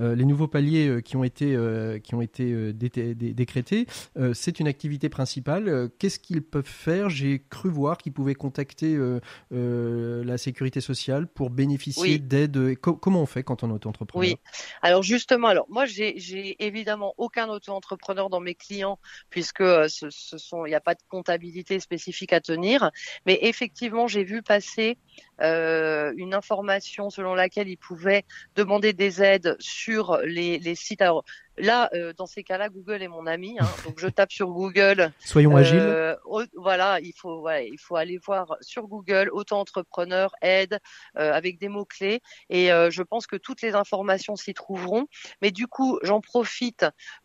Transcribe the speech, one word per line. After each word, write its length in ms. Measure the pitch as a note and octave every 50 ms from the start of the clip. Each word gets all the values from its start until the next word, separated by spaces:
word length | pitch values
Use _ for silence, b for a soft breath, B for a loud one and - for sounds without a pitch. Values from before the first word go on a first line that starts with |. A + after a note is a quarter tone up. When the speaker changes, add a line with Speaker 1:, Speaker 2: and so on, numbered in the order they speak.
Speaker 1:
euh, 140 | A#2+ A#2 A#2
les 100 | B2 C3
nouveaux 240 | C#3+ C#3+ D3 D#3 D3
paliers, 400 | - D3 C#3+ D3 D#3+ D#3 D3+ C#3
euh, 100 | B2 A#2
qui 160 | A2+ - C3
ont 80 | C3 B2+
été, 320 | B2 - - C#3+ C#3+ C3+
euh, 420 | A#2+ A#2 A2+ A2 A2 A2 A2+ A2 A2
qui 140 | - - A#2+
ont 80 | A#2+
été, 300 | A#2 A2 - - B2+ A#2+
euh, 220 | A#2 A2+ A2 G#2+ G#2+
dé-, 160 | A2 B2 A#2+
dé-, 260 | - B2 A#2 A#2+ A2+ A#2 A#2 A#2 A#2
décrétés, 520 | B2 B2 - - C3 A#2+ - G3 A3+ A#3+ B B B B B -
euh, 160 | D3 B2+ B2 A#2
c'est 260 | - - F3+ E3+ -
une 80 | D#3
activité 400 | D3 C#3 - - D3 D3 C3+ D#3
principale. 600 | D3+ - - C3+ - - C3 B2 C#3+ D#3 G3 A3 F#3+
Euh, 180 | D3 B2+ B2 A#2 -
qu'est-ce 220 | - G3 G3 - -
qu'ils 240 | - - E3+ D#3 D#3
peuvent 220 | - - C#3+ C3+
faire ? 440 | - - - - D#3+ E3+ G3 G#3 G3
J'ai 360 | D#3 C3+ C#3 C#3 C#3 C3+ - -
cru 200 | - - - F#3
voir 280 | D#3+ C#3+ C#3 D3 E3+
qu'ils 140 | - - D3
pouvaient 240 | - D3 C3+ C#3 C3+
contacter, 600 | - C#3+ C3+ - D3 C3+ - - - D#3+ D#3+ D#3
euh, 260 | C#3+ B2+ B2 B2 A#2+ B B B B B - B2+
euh, 720 | B2 B2 A#2+ A#2+ A#2+ A#2 A#2 A#2 A#2 A#2 A#2+ A#2+ A#2+ A#2+
la 120 | B2 B2
sécurité 440 | A#2+ - C3 A#2+ - C3+ C3 - C#3
sociale 460 | - - C3 - - C3+ C3 D3 E3+
pour 240 | - _ - C3+ B2
bénéficier 520 | B2 C3+ C#3 C#3+ C#3+ C#3 - D3 C3 D#3+ F3+
Speaker 2:
Oui. 160 | F3 D3+ D3+
Speaker 1:
d'aide. 560 | C#3 B2+ C3+ C#3+ D3+ D3 C#3 C3+ C3 C3 B2+ -
Co-, 160 | - F3 E3
comment 240 | - - G3 F#3+ F3
on 60 | D3
fait 160 | - - - C3
quand 200 | - B2 - B2
on 60 | A2+
est 40 | A2
auto-entrepreneur ? 520 | G#2+ - A2 G#2+ - A2+ - - F3+ F#3 F3+
Speaker 2:
Oui. 60 | F3 - B B B B B B B B
Alors 220 | - F3 F3+ F#3+ F#3+
justement, 440 | F#3 A#3+ A#3+ - - C4 A#3+ A#3
alors 200 | A3 F#3 D#3 - -
moi, 160 | G3+ B3 C#4
j'ai, 340 | A#3+ F#3+ G3+ A3 G#3 - G3
j'ai 420 | F3 F3+ F#3 G3 G3 G3 - -
évidemment 520 | G#3+ G#3 G3+ A3 G#3 G#3+ G#3+ G#3+ G3+ F#3+ -
aucun 320 | - A#3+ A3+ - A#3+ A3+
auto-entrepreneur 840 | A3 G#3 G3+ - G3+ G3 F#3+ - - G3 - - G3 F#3+ G3 F#3+ G3
dans 120 | F#3 F3
mes 160 | F3+ F3+ E3+
clients, 400 | - - - G3+ G3+ G3 G3 F#3+ B B B B B B _
puisque, 320 | - F3 D#3+ - - -
euh, 260 | F#3 F3+ F3 D#3+ D#3
ce, 200 | D#3 - - D#3 D3
ce 300 | - - - - D#3+ D#3
sont, 260 | - - F3 E3+ D#3+
il 40 | D3+
n'y 60 | D#3
a 60 | D3
pas 140 | - E3+ E3+
de 40 | - _ _
comptabilité 680 | F#3+ F#3 F3+ - E3+ E3+ F3 F3 E3 F#3 F3 - G3 F#3
spécifique 540 | - - F3 D#3+ - F3+ - - F#3+ - F3
à 80 | E3
tenir. 480 | - - D#3+ E3 F3+ G#3 C4 C4+ G3+ D#3 B B B B B B -
Mais 100 | F#3 F#3+ - G3
effectivement, 640 | A#3 - - B3 - - - A#3+ A3 G#3+ A#3 A#3+
j'ai 160 | A3+ G3 G#3 F#3
vu 180 | F#3 G#3+ A#3
passer, 560 | - - G#3 G#3 - - - A3+ A3 A3+ B3 - _ b b b b b _ -
euh, 680 | D3+ D#3+ E3 E3 D#3+ D#3+ E3 D#3+ D#3+ D#3 D#3 D3+ D3 D3 A#2
une 160 | D#3+ F3+ F#3 F#3+
information 760 | G3+ - - G#3+ F#3+ G3+ G3 G3 G3 - - - G#3+ G3+ G3+
selon 240 | - G3 F#3+ F#3 F#3
laquelle 340 | F#3 F#3 F#3 - G#3 G3+ F#3+
ils 80 | F3+
pouvaient 480 | - - - F3+ D#3+ F3 G3 G3+ G3+ - B B B B - _
demander 380 | G3+ G#3 F#3 G3+ G#3 G3+ G#3+ G3
des 280 | F3 G3+ G3 E3+ F#3+
aides 340 | G3 G3 G3 F#3+ F3 E3 B2 -
sur 580 | - - - - - A3+ A3 G#3+ G3 F#3 E3 - -
les, 320 | D#3+ E3+ E3+ F3 F3 E3+
les 160 | D#3+ F3 E3+ E3+
sites. 300 | - - - G#3 - G3
Alors, 200 | F3 E3 D3 B B B B B B _ -
là, 300 | F#3+ G#3+ A#3+ B3 A#3 - F3
euh, 200 | F3 E3+ E3 E3
dans 80 | - F#3
ces 180 | - - G#3 F#3
cas-là, 260 | - F#3 F#3+ G#3 G#3+
Google 340 | F#3 F#3+ F3+ G#3 G#3 G3+ F#3+
est 40 |
mon 200 | F3 E3 E3 D#3+
ami, 300 | E3 E3 F3 F#3 G#3 A#3+ G#3
hein. 80 | A#2
Speaker 1:
<laughs> 180 | F#2 - - -
Speaker 2:
Donc, 140 | - - -
je 80 | F#3
tape 240 | F#3 - - G3 -
sur 180 | - - G3 F3+
Google. 600 | E3+ F3+ F#3+ F#3+ F3 G3+ G3 G3 G3 F#3+ E3+ D#3+ - _
Speaker 1:
Soyons 360 | - - - D3+ D3 D3 C#3+
Speaker 2:
Euh, 40 | C#3
Speaker 1:
agiles. 580 | C#3+ C3+ E3 E3 E3 D#3+ D#3+ D#3+ D#3+ D#3+ - - -
Speaker 2:
au-, 160 | - G#3 G#3+ A#3+ - -
voilà, 440 | F#3 F3+ F#3+ F#3 F3+ F#3 G3+ F#3+ E3
il 140 | F3 F3 -
faut, 280 | - - F3 E3 D#3+
ouais, 280 | D3+ E3 D#3 C#3+ A#2+ G#2+
il 60 | C#3
faut 180 | D3+ - - F3
aller 220 | D#3+ E3 F3 F3+ F3 -
voir 320 | G3+ G3 G3 F3+ D#3+ D3+ -
sur 260 | - - - B3+ G#3+
Google, 420 | G3 G#3+ G#3 F3+ G3+ G3 F#3+ G3 -
auto-entrepreneur, 1040 | C#3+ G3+ G3+ - G#3 G3+ G3 - - F#3+ E3+ - - F3+ F3 F3+ F#3 F#3 F#3+ F#3+ - -
aide, 380 | D#3+ F3+ F#3 F#3+ F#3+ F3+ G#3 G3+ B B B B B B -
euh, 140 | - D3+ D3+
avec 280 | D3+ D#3+ E3+ F#3 F3+ -
des 100 | G3+ G3+
mots-clés. 520 | G3+ G3+ G3 - - - G3 G3 A3 B3 B B B B B -
Et, 220 | F3+ F3+ F3+ F3+
euh, 180 | F3 E3+ E3+ E3+
je 140 | D#3+ F3+ F3+
pense 240 | - A3 A#3 -
que 80 | - G#3
toutes 260 | F#3 - - B3+ -
les 140 | A3+ A3+ G3+
informations 600 | G3+ G3+ - G#3+ F#3+ G3+ G3 F#3+ F#3+ - - G#3
s'y 200 | - - G3+ F#3
trouveront. 500 | - - - F#3+ F3+ F3+ F3+ G#3+ A#3 D4 B B B B B B _ G3+
Mais 80 | G#3
du 160 | F3+ G3+ B3
coup, 320 | - - - C4 C4 A#3+ -
j'en 200 | - F#3 G#3 G#3+
profite 640 | - - - B3 A3 - - - B3 A#3+ - - F3+ D3+ B B B B B B